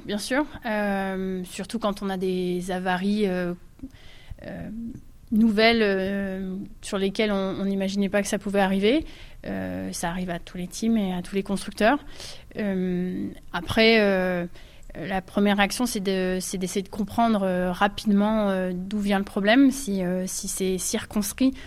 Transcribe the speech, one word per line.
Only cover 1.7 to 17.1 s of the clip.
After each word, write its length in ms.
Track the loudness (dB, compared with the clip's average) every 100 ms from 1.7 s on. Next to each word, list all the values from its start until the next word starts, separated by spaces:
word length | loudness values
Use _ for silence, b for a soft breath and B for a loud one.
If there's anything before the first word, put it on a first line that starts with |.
| -2
quand 220 | -2 -2
on 80 | -2
a 80 | -2
des 540 | 0 0 0 -2 -2
avaries, 560 | -2 0 0 2 2 2
euh, 260 | 0 -2 -4 -10 -18 -18 B B B B -14 -12
euh, 240 | -10 -10 -10 -10 -12 -16 -20 -2
nouvelles, 500 | 4 4 6 4 6
euh, 720 | 4 2 0 -2 -4 -6 -6 -8 -10 -12
sur 160 | -6 -2
lesquelles 340 | -2 0 0
on, 240 | 0 -2 -2
on 60 | -2
n'imaginait 440 | 0 -2 0 0
pas 120 | 0
que 60 | 0
ça 120 | -2
pouvait 220 | 0 2
arriver. 440 | 2 4 4 2 0 B B B -8
Euh, 460 | -6 -6 -6 -6
ça 160 | -4 -4
arrive 220 | -4 -6
à 80 | -6
tous 180 | -8 -10
les 100 | -10
teams 300 | -4 0 2
et 160 | 2
à 80 | -2
tous 140 | -4 -4
les 80 |
constructeurs. 560 | -2 -4 -4 2 4 4 -2 B B B B -4
Euh, 720 | -2 0 0 0 -2 -4 -6 -8 -8
après, 460 | -8 -2 4 6 8
euh, 480 | 6 4 2 0 -4 B B B -16 -10
la 260 | -4 -4
première 360 | -2 2 4 4
réaction, 280 | 2 2 -2
c'est 140 | 0
de, 400 | 0 0 2 0
c'est 160 | -4 -4
d'essayer 240 | -2 -4
de 80 | -4
comprendre, 540 | -4 -4